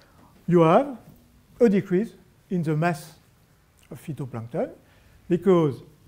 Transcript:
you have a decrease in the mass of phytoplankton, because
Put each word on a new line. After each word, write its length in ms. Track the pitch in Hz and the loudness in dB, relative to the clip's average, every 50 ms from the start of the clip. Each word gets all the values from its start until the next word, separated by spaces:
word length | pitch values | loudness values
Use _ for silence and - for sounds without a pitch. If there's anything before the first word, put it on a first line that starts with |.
| _ _ _ _ _ _ _ _ _ - | _ _ _ _ _ _ _ _ _ 0
you 120 | 170 175 | 2 4
have 360 | 165 160 175 220 277 285 262 220 - - - _ _ _ _ _ _ _ _ - | 6 6 4 4 2 0 -8 -16 -18 -20 -20 _ _ _ _ _ _ _ _ 0
a 80 | 247 226 | 2 2
decrease 440 | 190 196 - - 180 180 226 233 - - _ _ _ _ _ - | 2 2 0 0 -2 -2 -2 -2 -8 -18 _ _ _ _ _ -8
in 140 | 208 180 160 | -6 -4 -2
the 120 | 151 156 | -2 -2
mass 380 | 151 160 175 170 160 - - - _ _ _ _ _ _ _ _ _ _ _ _ _ _ - | -2 0 -2 -2 -4 -10 -18 -20 _ _ _ _ _ _ _ _ _ _ _ _ _ _ -20
of 140 | 165 139 - | -20 -18 -14
phytoplankton, 680 | - 147 - 147 123 - 120 110 117 - 160 220 202 - - _ _ _ _ _ _ _ _ _ - | -14 -10 -10 -10 -10 -10 -12 -12 -10 -8 -6 -8 -8 -8 -16 _ _ _ _ _ _ _ _ _ -4
because 540 | 170 170 175 202 185 175 160 147 120 - - - - _ _ | -2 -2 2 2 2 4 2 0 -2 -4 -12 -20 -20 _ _